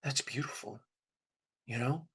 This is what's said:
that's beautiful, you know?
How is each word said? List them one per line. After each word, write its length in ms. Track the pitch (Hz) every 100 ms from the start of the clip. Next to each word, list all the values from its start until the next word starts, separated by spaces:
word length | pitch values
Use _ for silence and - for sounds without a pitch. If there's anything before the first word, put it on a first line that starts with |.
that's 180 | 147 135
beautiful, 580 | - 123 151 - - 110 _ _ _ _ _ _ _ _ -
you 120 | 117
know? 280 | 123 156 160